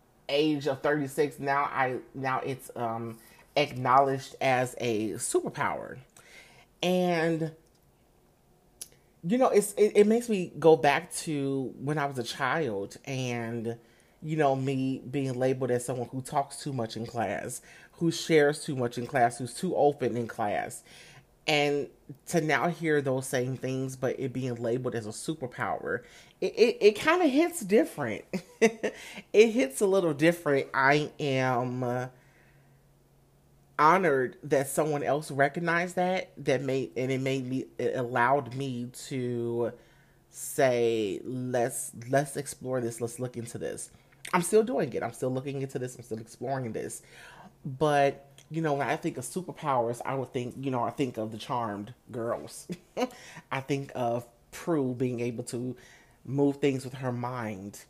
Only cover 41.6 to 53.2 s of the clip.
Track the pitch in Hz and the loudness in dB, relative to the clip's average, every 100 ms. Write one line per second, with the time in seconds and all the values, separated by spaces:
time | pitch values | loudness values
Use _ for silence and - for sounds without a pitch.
41.6 | 120 - - - 117 135 151 - 143 - | 0 -2 -10 -12 0 0 0 -4 -8 -10
42.6 | 123 127 117 117 117 - 123 117 113 110 | -4 -2 -2 -4 -8 -6 -8 -8 -10 -8
43.6 | 80 50 - - _ _ - 180 170 - | -8 -8 -12 -18 _ _ 0 0 4 4
44.6 | 214 262 156 110 120 - 131 131 139 139 | 4 0 -2 -2 -4 -2 -2 -2 -4 -6
45.6 | 135 135 127 123 117 113 113 - 120 135 | -6 -6 -8 -10 -10 -10 -10 -10 -6 -4
46.6 | 123 107 - - - - - - - _ | -4 -6 -8 -10 -16 -20 -20 -20 -20 _
47.6 | 156 131 156 143 139 135 - - _ 156 | -12 0 4 6 4 2 -14 -20 _ -4
48.6 | 160 143 123 156 170 131 127 190 180 - | 0 0 0 0 -2 -6 -6 -8 -8 -8
49.6 | 156 131 117 120 - 135 123 131 123 113 | 0 2 0 -2 -4 -4 -4 -4 -6 -6
50.6 | 135 127 117 120 135 117 107 117 - 127 | -4 -2 -2 0 -2 -2 -6 -8 -6 -4
51.6 | 113 101 104 120 _ 117 117 104 - - | -2 -4 -8 -14 _ -6 -4 -4 -6 -16
52.6 | - 170 _ - 254 - | -12 -12 _ -6 -6 -6